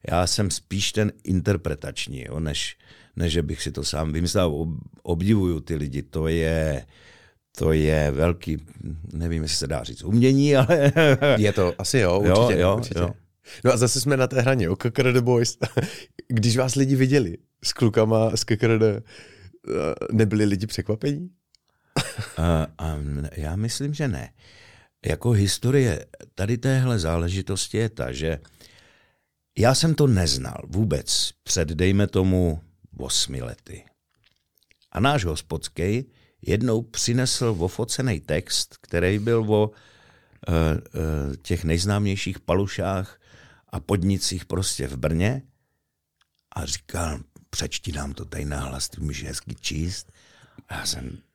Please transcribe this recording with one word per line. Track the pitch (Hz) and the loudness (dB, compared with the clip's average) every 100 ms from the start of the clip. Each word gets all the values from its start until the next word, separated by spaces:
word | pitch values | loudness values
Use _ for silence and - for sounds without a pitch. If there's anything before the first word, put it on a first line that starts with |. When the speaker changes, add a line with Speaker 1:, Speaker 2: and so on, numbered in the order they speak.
| - | 0
Speaker 1:
já | 87 90 | 2 2
jsem | - 101 | 0 -2
spíš | - _ 98 - | -4 _ -4 -2
ten | 107 104 - | 0 -2 -2
interpretační, | - 92 95 92 - 73 69 62 - 67 62 | -2 0 2 0 -2 -6 -8 -10 -10 -10 -8
jo, | 71 | -6
než, | 80 69 - - _ - - - | -4 -4 -6 -10 _ -20 -16 -2
než | 85 | 0
že | 82 | 0
bych | 73 78 | -2 -4
si | 76 | -6
to | 80 | -6
sám | 76 78 80 | -4 -2 -2
vymyslel. | 78 85 98 87 | -2 0 2 0
Ob-, | 73 80 76 - - | 0 -4 -6 -12 -16
obdivuju | - 82 95 107 90 80 | -4 -2 2 4 2 -2
ty | - 80 | -4 -4
lidi, | 71 67 | -4 -6
to | - 80 80 | -6 -4 0
je, | 82 80 80 78 69 - - - - _ _ _ - | 0 2 0 0 -4 -8 -20 -20 -20 _ _ _ -2
to | 82 | 2
je | 78 76 78 73 | 4 4 2 2
velký, | 67 85 87 - 76 78 - - 80 80 | 2 0 0 -4 -6 -8 -14 -12 -12 -10
nevím, | 78 82 82 | -6 -4 -4
jestli | 78 - | -2 -4
se | 67 | -4
dá | 69 | -6
říct | - - | -6 -10
umění, | 82 113 127 135 147 139 | 0 4 6 6 4 4
ale | 120 165 139 160 156 | 4 4 4 4 4
<laughs> | 135 143 113 | 6 4 4
Speaker 2:
Je | 104 | 4
to, | 101 90 - | 4 0 0
asi | 101 135 | 0 2
jo, | 92 92 95 | 4 4 6
Speaker 1:
Jo, | 98 | 6
Speaker 2:
určitě, | 117 85 | 6 4
Speaker 1:
jo, | 90 107 | 4 2
Speaker 2:
určitě. | 117 85 | -2 -2
Speaker 1:
jo. | 87 - _ _ - - | -2 -4 _ _ -20 0
Speaker 2:
No | 123 | 2
a | 120 | 4
zase | 120 135 | 2 2
jsme | 123 135 | 2 2
na | 127 | 2
té | 127 | 2
hraně, | 120 131 85 | 2 2 2
o | 98 | 0
K | 120 | -2
K | 110 | 2
R | 127 | 2
D | 123 | 4
Boys. | 120 123 120 - - - - | 4 2 2 -2 -2 -2 -4
<laughs> | - - - - | -10 -18 -20 -2
Když | 120 113 117 | 2 2 2
vás | 127 | 0
lidi | 131 135 135 | 2 2 4
viděli | 131 143 98 85 _ _ | 4 4 2 -6 _ _
s | - | -8
klukama | - 117 110 110 110 113 110 | 2 2 4 4 4 2 0
z | |
K | - 104 | -2 0
K | |
R | 117 113 | 2 4
D, | 110 104 | 4 2
eh, | - - - - 95 - - - 73 - - | -8 -20 -20 -20 -20 -18 -6 -2 -2 -4 0
nebyli | 110 107 107 | 2 4 4
lidi | 104 98 107 | 2 0 -4
překvapení? | - 101 107 143 143 180 _ _ _ _ _ _ | -6 -4 -2 -2 -4 -8 _ _ _ _ _ _
<laughs> | - - - - - | -6 -6 -10 -10 -2
Speaker 1:
A, | 82 80 78 - | 0 2 0 -6
a | 80 76 | -6 -6
ne, | 71 71 73 - | -6 -6 -6 -8
já | 78 92 | -6 -4
myslím, | 113 - 143 | -4 -4 -6
že | 147 139 | -4 -4
ne. | 71 - _ - - - - _ _ - | -4 -10 _ -20 -20 -20 -20 _ _ -4
Jako | 73 120 | -2 2
historie | 110 98 - 120 139 123 80 - - - | 2 2 0 2 2 2 0 -8 -20 -18
tady | - 101 120 | -6 -2 -2
téhle | 135 131 127 113 | 0 2 2 0
záležitosti | 80 85 85 92 95 95 - 107 | 0 0 0 -2 -4 -6 -2 -2
je | 110 | -2
ta, | - 62 | -4 -8
že | 64 80 80 - _ - - _ _ _ _ _ _ _ - | -4 -4 -4 -8 _ -20 -20 _ _ _ _ _ _ _ 2
já | 113 | 4
jsem | 131 160 | 4 2
to | 147 143 | 4 4
neznal | 101 82 65 64 - 85 | 6 2 0 -4 -10 -4
vůbec | 90 110 76 - - - _ | 0 0 0 -2 -2 -2 _
před, | - 92 78 | -4 -2 0
dejme | 80 92 98 104 | 2 4 4 2
tomu, | 95 92 92 87 78 - _ _ - | 2 2 4 2 0 -10 _ _ -12
osmi | 64 - - 65 | -4 -2 -2 -6
lety. | 60 - - - _ _ _ _ _ _ _ _ _ _ _ | -10 -14 -18 -20 _ _ _ _ _ _ _ _ _ _ _
A | - | 0
náš | 127 143 | 2 2
hospodský | 90 73 - 82 - - 90 117 135 _ _ _ | -2 -6 -6 -8 -8 -4 -2 -2 -6 _ _ _
jednou | - 104 123 113 | -2 0 2 0
přinesl | 117 - - 120 127 - 120 92 | -2 -4 0 0 0 0 -2 0
ofocený | 87 - 117 - 131 82 | -2 -4 -6 -2 -2 -4
text, | - 76 - - - - | -2 -4 -2 -4 -4 -12
který | _ 85 90 104 | _ 0 2 0
byl | 113 117 107 | 0 0 2
o, | 107 107 - - _ _ _ _ _ - | 2 2 -2 -20 _ _ _ _ _ -2
eh, | |
eh, | 82 80 78 - 80 80 76 69 67 | 2 2 0 -4 -6 -2 -2 -4 -8
těch | - 87 | -6 -4
nejznámějších | 80 85 95 104 104 98 - 95 | 0 0 2 0 0 -2 -6 -8
palušách | - 90 98 - 92 95 95 - _ - - _ _ | 0 0 0 -4 -4 -4 -6 -14 _ -20 -20 _ _
a | 90 | -12
podnicích | - 101 92 95 - 90 | -4 0 0 0 -2 -6
prostě | - 90 95 - 65 | -6 -4 -4 -4 -6
v | 67 | -4
Brně. | 76 80 101 135 - _ _ _ _ _ _ _ _ _ _ 82 | -2 0 0 -2 -10 _ _ _ _ _ _ _ _ _ _ -10
A | |
říkal, | 73 76 - 87 82 73 - - _ | -8 -8 -8 -6 -4 -6 -12 -20 _
"Přečti | - - - - | -6 -6 -6 -8
nám | 73 71 | -8 -8
to | 64 | -10
tady | 67 - | -10 -8
nahlas, | 71 71 67 67 - | -6 -6 -6 -8 -8
ty | - | -6
umíš | 76 71 | -8 -6
hezky | 69 67 - 58 | -8 -10 -12 -10
číst." | - 76 87 - - _ _ _ - - _ | -8 -4 -6 -6 -14 _ _ _ -20 -20 _
A | - | -8
já | - | -8
jsem | - 64 - _ | -8 -10 -14 _